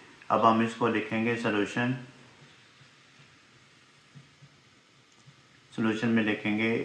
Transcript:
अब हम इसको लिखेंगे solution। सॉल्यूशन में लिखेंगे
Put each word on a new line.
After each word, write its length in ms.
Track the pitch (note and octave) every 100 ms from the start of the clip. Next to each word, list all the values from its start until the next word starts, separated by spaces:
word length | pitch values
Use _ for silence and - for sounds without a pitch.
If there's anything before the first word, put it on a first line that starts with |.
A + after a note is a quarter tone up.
| - - -
अब 140 | A2
हम 180 | A2+ A2
इसको 260 | A2+ - A#2
लिखेंगे 480 | A2+ - A2+ A#2 A#2
solution। 580 | A#2 G#2 G2 A#2+ B2 C3+ - - - - - - - - - - - - - - - - - - - - _ - - _ - _ _ - _ _ _ _ - - - - -
सॉल्यूशन 360 | - A2+ G#2+ A#2
में 140 | A2+
लिखेंगे 480 | G#2+ G#2 A2 G#2 A2+ A#2